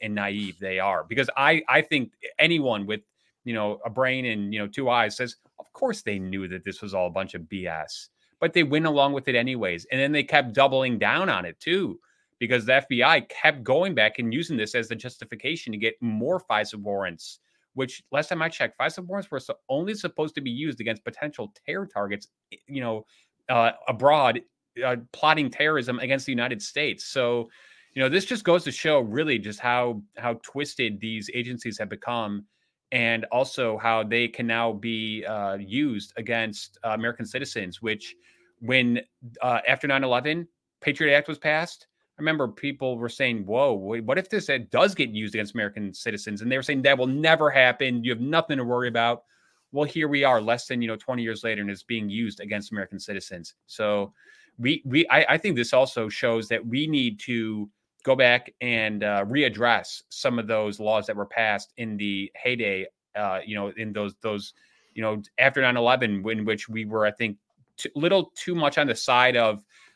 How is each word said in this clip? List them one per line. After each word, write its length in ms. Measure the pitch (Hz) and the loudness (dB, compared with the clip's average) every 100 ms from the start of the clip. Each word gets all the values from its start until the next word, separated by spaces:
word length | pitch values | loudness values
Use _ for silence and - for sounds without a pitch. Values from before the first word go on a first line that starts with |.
and 120 | 110 | -6
naive 440 | 104 101 104 98 85 | -2 -2 -4 -6 -6
they 200 | 95 92 | -4 0
are. 260 | 98 87 | 0 0
Because 260 | - 117 127 | -2 -2 0
I, 280 | 135 143 160 - | 2 4 4 4
I 120 | 143 | 2
think 320 | 156 147 113 _ - - | 4 -2 -2 _ -10 0
anyone 460 | 160 165 131 107 | 2 4 0 -2
with, 160 | 98 107 _ _ _ _ | -2 -6 _ _ _ _
you 100 | 120 | -6
know, 240 | 113 104 104 120 | -2 -2 -4 -4
a 40 | |
brain 360 | 110 131 131 123 | 0 0 2 -2
and, 260 | 107 101 | -2 -2
you 60 | 107 | -4
know, 60 | 104 | -4
two 240 | 120 127 | -2 2
eyes 260 | 120 110 - | 4 2 0
says, 200 | 123 - _ - | -6 -8 _ -20
"Of 140 | - | -18
course 300 | - 254 208 | -4 -4 -2
they 160 | 110 101 | -4 -4
knew 280 | 92 95 92 | -4 -6 -6
that 160 | 90 | -8
this 180 | 98 92 | -8 -10
was 100 | 101 | -6
all 140 | 95 90 | -2 0
a 40 | |
bunch 240 | 90 95 | -2 -6
of 140 | 90 80 | -8 -10
B 180 | 98 90 | -8 -6
S," 440 | 78 76 - - _ _ - | -6 -8 -12 -18 _ _ -4
but 140 | 165 | 2
they 120 | 175 | 4
went 220 | 147 151 160 | 4 2 2
along 280 | 143 139 | 4 2
with 140 | 139 135 | 2 0
it 60 | |
anyways. 520 | 123 127 127 95 87 - | 2 2 -2 -2 -4 -4
And 140 | 131 | 0
then 120 | 139 | 2
they 120 | 151 | 2
kept 280 | - 151 127 | 4 2 4
doubling 460 | 110 135 131 131 110 | 4 6 6 2 2
down 320 | 104 147 190 | 2 2 2
on 160 | 98 87 | 0 -2
it 120 | - | -8
too, 400 | 156 190 147 85 _ _ _ - | -2 0 -2 -6 _ _ _ -6
because 280 | 120 123 110 | 0 0 4
the 80 | |
F 140 | 135 - | 2 2
B 140 | 120 | 2
I 180 | 135 160 | 4 4
kept 420 | - - 156 143 | 0 2 2 2
going 320 | 120 143 190 | 0 2 2
back 240 | 123 107 - | 2 2 2
and 160 | 117 | -2
using 240 | 131 170 127 | -2 -2 -2
this 160 | 107 | -2
as 140 | 120 107 | -2 -4
the 80 | 117 | -6
justification 760 | 123 - 117 110 131 165 123 | -10 -14 -16 -8 -6 -6 -8
to 60 | 107 | -2
get 160 | 113 - | -2 -2
more 360 | 120 107 131 180 - | -2 -2 0 -2 0
fisa 240 | 107 104 | -2 -2
warrants, 640 | 107 101 101 92 82 - - _ _ _ | -6 -6 -4 -4 -8 -16 -18 _ _ _
which 280 | 127 131 - - | -6 -6 -6 -4
last 180 | 139 156 | -2 -2
time 140 | 170 | -2
I 80 | 160 | -4
checked, 280 | - 120 - | -2 -4 -2
fisa 240 | 147 185 180 | -4 -4 -8
warrants 240 | 196 190 | -8 -6
were 100 | 135 | -8
so-, 180 | - - - | -8 -10 -4
only 240 | 139 190 | -4 -2
supposed 400 | 208 175 - 156 | -6 -6 -4 -4
to 80 | 156 | -4
be 80 | 131 | -6
used 300 | 120 156 117 | -4 -6 -4
against 240 | 113 107 | -6 -6
potential 500 | - - 151 139 104 _ | -8 -8 -10 -8 -12 _
terror 220 | - 98 101 | -8 -8 -6
targets, 420 | 101 101 101 - _ _ | -6 -4 -6 -10 _ _
y-, 60 | - - | -20 -12
you 160 | 139 | -6
know, 240 | 120 110 - _ _ _ - | -4 -6 -8 _ _ _ 0
uh, 220 | 120 117 - - | 4 4 2 -4
abroad, 560 | 110 143 151 127 117 - _ _ 120 | 4 6 8 6 2 -6 _ _ -4
uh, 120 | 127 120 117 | -2 -2 -6
plotting 380 | - 151 156 135 | 0 2 4 2
terrorism 500 | - 151 151 123 120 | 2 2 2 -2 -4
against 260 | 127 135 139 | -2 -2 -2
the 60 | |
United 280 | 120 123 110 | -2 -2 -4
States. 440 | - 143 147 90 | -6 -2 -2 -4
So, 440 | - 135 120 120 117 - - - _ | -6 0 2 0 -4 -12 -20 -20 _
you 80 | 135 | 0
know, 60 | 131 | 2
this 160 | 180 | 2
just 200 | 196 240 | 0 -2
goes 200 | 180 175 | 4 4
to 80 | 156 | 2
show 280 | 127 160 147 | -4 2 2
really 380 | 110 123 156 117 | 2 -2 0 -2
just 220 | 104 104 | -4 -4
how, 420 | 123 123 123 107 104 - | 0 2 0 -4 -10 -6
how 220 | 120 117 | -4 -4
twisted 580 | - 139 143 - 117 101 | -8 -8 -6 -2 -2 -2
these 300 | 113 110 104 | -6 -8 -6
agencies 460 | 123 123 123 117 104 | -6 -6 -8 -8 -8
have 100 | 101 | -8
become, 560 | 107 - 120 104 101 101 _ _ _ - | -8 -6 -4 -4 -6 -10 _ _ _ -4
and 320 | 127 117 113 113 | 0 2 0 0
also 460 | 123 131 - 117 110 | 0 0 0 -2 0
how 240 | 113 113 | 2 2
they 260 | 110 117 120 | 2 0 0
can 180 | - 117 | -2 -2
now 260 | 117 117 | 2 0
be, 520 | 104 117 113 110 110 | -2 -4 -4 -4 -6
uh, 300 | 87 107 101 | -6 -4 -4
used 580 | 101 98 127 147 104 104 120 | -4 -4 -2 -2 -2 -8 -10
against, 600 | 110 117 110 104 - - | -4 -2 -2 -6 -14 -8
uh, 60 | 113 | -4
American 340 | 110 117 120 | -2 -4 -6
citizens, 580 | 107 127 135 113 90 87 | -8 -8 -6 -6 -8 -6
which 320 | 113 107 - - _ _ _ - | -6 -6 -8 -20 _ _ _ -12
when, 400 | 117 131 120 120 - _ 120 113 | 0 2 4 2 -2 _ -18 -4
uh, 180 | 123 117 120 | 0 2 2
after 220 | 139 143 | 0 2
nine 160 | 135 | 0
eleven, 420 | 131 123 147 165 170 _ _ _ | 2 0 0 -4 -6 _ _ _
Patriot 360 | 151 139 151 143 | -4 0 4 4
Act 100 | 143 | 2
was 120 | 147 | -4
passed, 500 | 156 156 175 - _ _ _ - | 0 0 -2 -10 _ _ _ -4
I 40 | |
remember 240 | 156 156 123 | -2 0 -2
people 500 | - 143 139 131 120 | -2 -8 -4 -4 -4
were 120 | 117 | -6
saying, 360 | - 131 113 | 0 0 0
"Whoa, 280 | 95 120 139 | 0 2 2
wait, 300 | 101 95 117 | 2 -2 -4
what 140 | 113 165 | 0 -2
if 120 | 185 | 0
this, 180 | 208 - | -4 0
uh, 100 | 131 110 | -2 0
does 240 | 120 196 | 4 4
get 160 | 180 123 | 4 -2
used 240 | 107 107 | -2 -4
against 200 | 107 104 | -4 -4
American 380 | 117 104 110 101 | -4 -4 -4 -8
citizens?" 500 | 92 117 101 107 101 | -6 -6 -6 -8 -6
And 100 | 117 | -2
they 40 | 131 | -2
were 60 | |
saying, 200 | 131 135 | 0 2
"That 140 | 139 131 | 4 4
will 120 | 127 | 2
never 420 | 139 160 160 151 | 2 4 6 6
happen. 540 | 135 127 123 131 120 | 6 6 4 0 0
You 80 | 120 | -2
have 80 | 117 | -2
nothing 360 | 135 165 160 139 | 2 0 2 -2
to 60 | |
worry 240 | 120 123 123 | 0 0 0
about." 360 | 113 117 120 _ _ _ _ _ | 2 2 0 _ _ _ _ _
Well, 120 | 139 | -2
here 240 | 147 165 151 | -2 0 0
we 140 | 143 | 4
are 180 | 139 120 | 6 6
less 260 | 110 123 - | 4 -2 -2
than, 140 | 123 | -4
you 80 | 117 | -2
know, 80 | 110 | -4
twenty 260 | - 120 | -6 -4
years 200 | 113 107 | -4 -4
later, 180 | 113 104 | -4 -4
and 100 | 101 | -4
it's 120 | 98 | -8
being 260 | - 117 104 | -6 -4 -4
used 320 | 107 113 104 | -4 -4 -6
against 300 | 104 104 104 | -6 -6 -6
American 300 | 107 95 95 | -8 -8 -10
citizens. 540 | - 98 - 90 82 _ _ | -10 -10 -10 -14 -16 _ _
So 480 | - 107 104 98 _ _ - _ - | -4 0 0 -2 _ _ -20 _ -4
we, 220 | 123 165 131 | -2 -2 0
we, 200 | 143 170 | 0 4
I, 260 | 139 151 | 4 6
I 40 | 160 | 2
think 180 | 208 127 | 2 0
this 180 | 117 | 4
also 340 | 131 131 120 110 | 4 4 2 -4
shows 400 | - 120 113 104 | 0 0 0 0
that 160 | 113 | -4
we 220 | 117 131 156 | -2 -2 0
need 320 | 143 123 104 | 2 0 -2
to 480 | - 120 110 107 104 _ _ _ | -4 -2 -2 -4 -8 _ _ _
go 120 | 135 131 | 0 6
back 340 | 123 123 - - | 6 6 0 -8
and, 420 | 123 113 110 104 | -2 0 0 -2
uh, 180 | 104 101 101 | 0 0 0
readdress 760 | 143 131 107 120 107 - - - | 0 0 2 2 2 0 -14 -14
some 300 | - 131 120 | -4 -2 0
of 80 | 107 | 0
those 340 | 110 107 104 | 0 0 -2
laws 260 | 107 107 101 | 0 0 0
that 100 | 104 | -6
were 100 | 101 | -4
passed 480 | 117 110 101 - - | 0 0 0 -6 -8
in 220 | 113 104 | -6 -4
the 340 | 104 98 98 - | -2 -2 -6 -4
heyday, 500 | 127 123 104 95 90 _ _ 104 | -4 0 0 -2 -6 _ _ -4
uh, 240 | 101 95 | -2 -4
you 100 | 107 | -4
know, 140 | 104 101 110 | -6 -6 -6
in 160 | 110 | -6
those, 220 | 104 101 - | -4 -6 -4
those, 320 | 113 104 - _ _ _ _ | -4 -4 -8 _ _ _ _
you 80 | 113 | -4
know, 180 | 110 107 104 - | -4 -4 -6 2
after 240 | 135 135 | 2 4
nine 160 | 127 123 | 2 4
eleven, 500 | 120 127 117 98 104 | 4 4 2 0 -2
in 160 | 110 107 | -4 -2
which 240 | 107 - | -4 -4
we 160 | 110 107 | -8 -4
were, 180 | 110 | 0
I 60 | 107 | 0
think, 260 | - 113 101 _ _ _ - | 0 -4 -4 _ _ _ -12
t-, 140 | - | -8
little 380 | 143 170 190 180 | 0 2 2 0
too 200 | - - | -8 -4
much 240 | 175 143 151 | 0 2 2
on 80 | 143 | 0
the 80 | |
side 420 | 113 - 123 127 120 | 0 2 6 6 6
of, 260 | 110 104 _ _ _ | 2 0 _ _ _